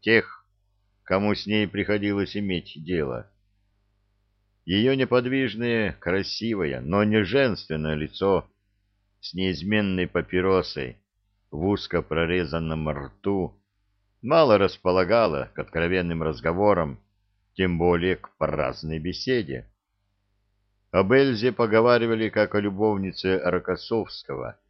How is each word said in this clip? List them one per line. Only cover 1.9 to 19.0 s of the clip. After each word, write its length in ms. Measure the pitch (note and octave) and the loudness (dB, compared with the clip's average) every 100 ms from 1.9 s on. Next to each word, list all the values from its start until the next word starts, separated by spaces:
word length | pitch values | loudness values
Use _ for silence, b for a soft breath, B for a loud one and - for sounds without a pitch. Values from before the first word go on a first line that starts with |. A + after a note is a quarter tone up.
| G#2 G#2 G2+ F#2+ - | -2 -2 -2 -4 -4
иметь 360 | G2+ F2 - D2+ | -4 -4 -6 -12
дело. 560 | D#2+ F2 C#2 A#1+ G#1 _ _ _ _ _ _ _ _ _ _ _ _ _ - | -6 -4 -4 -6 -12 _ _ _ _ _ _ _ _ _ _ _ _ _ -2
Ее 280 | G2 B2 | 2 2
неподвижное, 1000 | C3+ B2+ B2+ B2 C3+ C3 G#2+ A#2+ A#2 G2+ | 2 2 2 2 0 -2 -2 -2 0 0
красивое, 880 | D2+ F2 F#2+ F#2+ - A2+ G#2 D#2 C2 | -4 -2 -2 -2 -6 -4 -2 -2 -4
но 220 | C2+ G2 | -2 0
не 200 | G#2+ G#2+ | 2 2
женственное 720 | F#2 C3 C3 F#2 - D#2 D#2 D2+ | 2 2 0 -2 -6 -4 -2 -4
лицо 520 | D2+ - G2 F2+ - _ _ _ _ _ _ _ | -4 -2 0 0 -2 _ _ _ _ _ _ _
с 140 | - | -12
неизменной 720 | F2 F#2+ D#2 F#2 G#2+ G2+ F#2 F2 | -4 -2 -2 0 0 0 0 -2
папиросой 920 | - - F#2 F#2 F#2 - D2+ B1+ - _ _ _ _ _ | -2 -2 0 2 2 0 -6 -10 -12 _ _ _ _ _
в 140 | D2+ F#2 | -4 -2
узко 380 | G2+ - F2 | -2 -2 -4
прорезанном 840 | - D#2 E2 F2+ D#2+ E2 D#2+ D#2+ D2+ | -2 -2 0 0 -2 -4 -4 -4 -4
рту 720 | C#2+ C#2 - G2 G2 E2+ - _ _ _ _ _ _ | -6 -10 -8 -4 -2 -4 -10 _ _ _ _ _ _
мало 380 | A#2 E3 C#3+ G#2 | 0 4 6 6
располагало 920 | F#2+ - F#2 F#2 F2+ A#2 G#2+ C#2 A#1+ - | 4 0 0 2 2 2 2 0 -6 -8
к 40 | |
откровенным 600 | - E2 E2+ F#2 E2+ E2 | -6 -2 0 0 -2 -2
разговорам, 800 | D#2 C#2 E2 F2 G#2 F#2 D#2 C2 _ _ _ _ _ - | -4 -4 -2 2 2 2 0 -6 _ _ _ _ _ -2
тем 240 | F#2 E2+ | 0 2
более 360 | F2 F2 F2+ F2+ | 2 2 0 -2
к 220 | - - | -8 -6
праздной 640 | D#2 D2+ C2 - D#2 | -4 -2 -4 -6 -8
беседе. 680 | D#2+ | -6